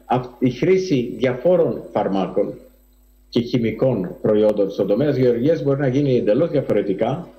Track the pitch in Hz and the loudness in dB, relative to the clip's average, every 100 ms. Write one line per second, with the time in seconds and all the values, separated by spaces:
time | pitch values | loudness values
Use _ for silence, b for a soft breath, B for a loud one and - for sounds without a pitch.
0 | - 123 127 - 127 - - 190 - 139 | -4 -2 -2 -2 -2 0 2 2 2 -2
1 | 120 - 127 123 - 180 120 107 - 110 | -2 -2 -2 0 2 2 2 -2 -6 -4
2 | 98 98 90 - 101 - - _ _ _ | -2 -2 -2 -2 -4 -6 -18 _ _ _
3 | _ _ _ 123 113 123 113 104 131 113 | _ _ _ -4 -2 -2 -2 0 0 0
4 | 90 - 113 107 107 101 98 - 95 104 | -4 -4 0 2 2 2 -2 -2 0 0
5 | 147 127 127 113 135 160 139 139 143 127 | 0 2 2 2 0 0 0 0 0 0
6 | 143 123 101 110 165 147 - 104 101 92 | 2 2 2 2 2 -2 0 0 0 -2
7 | 113 147 - | -2 -4 -8